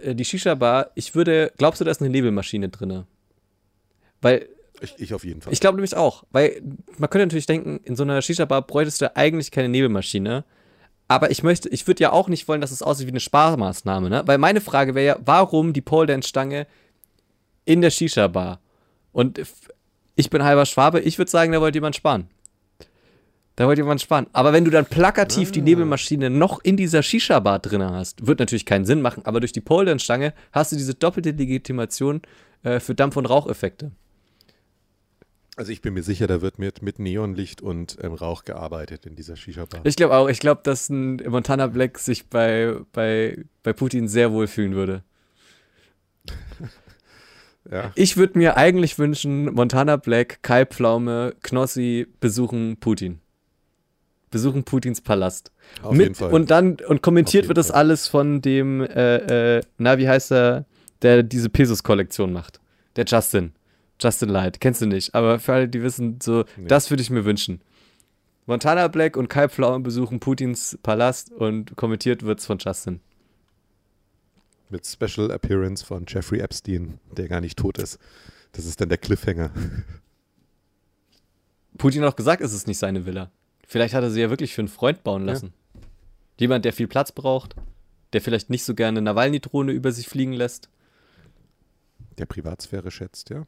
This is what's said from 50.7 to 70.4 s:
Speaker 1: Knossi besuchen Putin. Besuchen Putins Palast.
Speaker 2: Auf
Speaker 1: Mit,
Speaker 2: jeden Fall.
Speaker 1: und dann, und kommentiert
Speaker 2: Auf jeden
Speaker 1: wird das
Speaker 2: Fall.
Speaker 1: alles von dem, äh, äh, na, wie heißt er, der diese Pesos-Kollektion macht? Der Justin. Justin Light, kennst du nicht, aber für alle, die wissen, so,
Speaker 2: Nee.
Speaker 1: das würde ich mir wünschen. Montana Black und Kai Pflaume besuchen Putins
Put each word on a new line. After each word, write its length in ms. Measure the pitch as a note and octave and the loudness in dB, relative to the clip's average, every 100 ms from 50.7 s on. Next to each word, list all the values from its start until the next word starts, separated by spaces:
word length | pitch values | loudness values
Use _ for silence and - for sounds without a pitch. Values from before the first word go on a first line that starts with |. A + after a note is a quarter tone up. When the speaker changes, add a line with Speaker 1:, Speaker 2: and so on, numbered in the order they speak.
| - A#2+ A#2 A#2+ A#2 B2 - | 2 2 2 0 -2 -4 -8
Speaker 1:
Knossi 680 | - B2+ C3 B2+ B2 A#2+ A#2+ _ | -4 -2 -2 -2 -2 -2 -4 _
besuchen 560 | A#2+ G#2+ A#2+ A#2+ A2+ A2 | -2 0 -2 -2 -4 -4
Putin. 420 | A2+ G#2 F#2 E2 _ _ _ _ _ _ _ _ _ _ _ | -2 -2 -4 -10 _ _ _ _ _ _ _ _ _ _ _
Besuchen 340 | A2+ C3+ C3+ | -2 -2 -2
Putins 360 | - C3 B2 A#2 | -2 -2 -2 -6
Palast. 520 | - G2+ F#2 - - _ _ - | -2 0 0 -4 -16 _ _ -16
Speaker 2:
Auf 100 | - | 0
Speaker 1:
Mit, 80 | C#3 | 4
Speaker 2:
jeden 140 | G#3 - | 4 2
Fall. 160 | F3+ | 2
Speaker 1:
und 180 | D#3+ D#3 | 2 6
dann, 260 | D#3+ F#3 D#3+ - | 6 4 0 0
und 140 | D3 | 2
kommentiert 400 | F3 E3+ D#3+ G3 | 4 4 6 4
Speaker 2:
Auf 20 | |
jeden 40 | G3 | 4
Speaker 1:
wird 80 | E3+ | 2
das 100 | - | 2
Speaker 2:
Fall. 80 | C#3 | 4
Speaker 1:
alles 320 | D#3 D#3 - | 4 2 2
von 320 | C#3+ C#3+ C#3+ | 2 2 0
dem, 380 | C3+ C3+ C3+ C3+ | 2 2 2 -2
äh, 800 | C3 - B2 A#2+ - A#2+ A#2 A#2 | -2 2 2 2 2 2 4 2
äh, 40 | - - | 0 0
na, 180 | A#2+ C3 | 2 4
wie 100 | C3 | 4
heißt 240 | C3 - | 4 4
er, 320 | C3 B2 B2+ C#3+ _ _ _ | 4 4 2 -6 _ _ _
der 200 | A#2+ B2 | 6 6
diese 260 | A#2 B2 A#2 | 6 0 0
Pesos-Kollektion 840 | - B2+ G#2+ - G2 F#2 - F#2+ | 4 4 2 2 2 2 -2 -2
macht? 260 | F2 - - _ _ _ - | -2 -8 -18 _ _ _ -6
Der 80 | A#2 | 0
Justin. 460 | A#2 - G#2 E2+ - _ _ _ _ | 2 2 -2 -2 -10 _ _ _ _
Justin 260 | A#2+ - G#2+ | -2 0 0
Light, 320 | G2 F#2 - | 0 -2 0
kennst 220 | C3 A#2+ | -2 0
du 40 | A2 | 0
nicht, 280 | F#2+ - | -2 -2
aber 240 | A#2 A2+ A#2 | 0 2 2
für 160 | - | 2
alle, 140 | C3 B2+ | 0 0
die 140 | A#2+ | -2
wissen, 360 | B2 B2+ A#2+ B2+ | -4 -4 -6 -6
so, 220 | A#2 A#2 A2 G2+ | -2 0 -2 -8
Speaker 2:
Nee. 100 | F2 | 2
Speaker 1:
das 240 | C#3+ - | 2 2
würde 120 | C#3+ | -2
ich 80 | A#2 | -2
mir 140 | A#2+ | -2
wünschen. 360 | G#2 G2+ - F2 _ _ _ _ _ _ _ _ - | 0 -2 -4 -8 _ _ _ _ _ _ _ _ -6
Montana 420 | A#2+ D3+ F3 E3+ | -2 2 2 2
Black 280 | D#3+ D#3 C3 | 2 0 0
und 120 | B2 | -2
Kai 200 | C#3+ C#3+ | 2 0
Pflaume 360 | - B2+ C3 | 2 0 0
besuchen 340 | A#2+ A#2+ A#2 A#2+ | -4 -4 -4 -4
Putins 580 | C3+ C3 | -4 -2